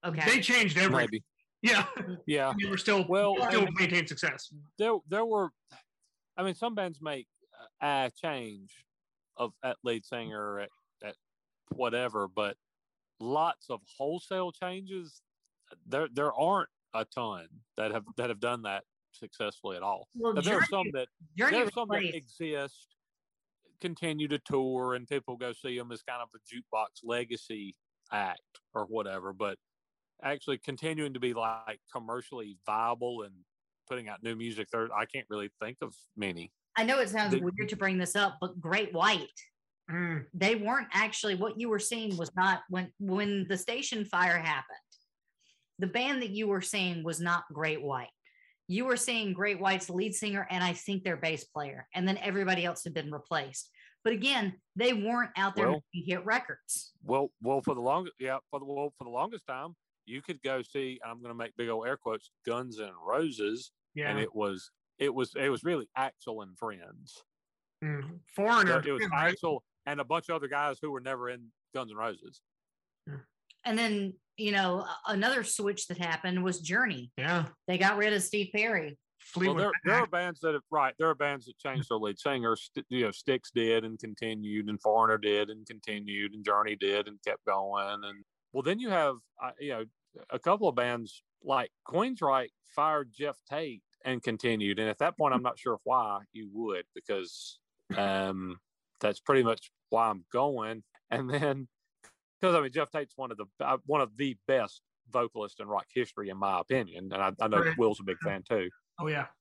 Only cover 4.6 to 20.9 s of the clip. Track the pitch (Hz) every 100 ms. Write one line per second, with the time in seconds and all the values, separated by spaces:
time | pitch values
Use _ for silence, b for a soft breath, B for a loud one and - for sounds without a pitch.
4.6 | 147 - 220 214 151 196 226 214 180 _
5.6 | _ B _ _ _ _ _ - 190 175
6.6 | 233 214 185 147 156 139 120 _ _ -
7.6 | - _ 147 139 127 - 165 139 117 101
8.6 | 98 - _ _ _ _ _ - 120 -
9.6 | 127 120 123 117 - 120 113 107 104 101
10.6 | 101 _ _ _ 104 - _ _ _ _
11.6 | _ - 123 120 123 107 98 95 104 98
12.6 | _ _ _ _ _ _ 117 143 165 -
13.6 | - 117 _ - 139 175 - 190 180 -
14.6 | 180 185 196 190 165 - _ _ _ _
15.6 | _ - - 131 156 120 147 117 160 196
16.6 | - _ _ 113 110 - 117 92 82 -
17.6 | _ - 110 110 104 - 120 107 120 120
18.6 | 107 98 - _ _ - 107 - 104 -
19.6 | 107 92 95 95 - 240 226 208 175 214
20.6 | - 196 180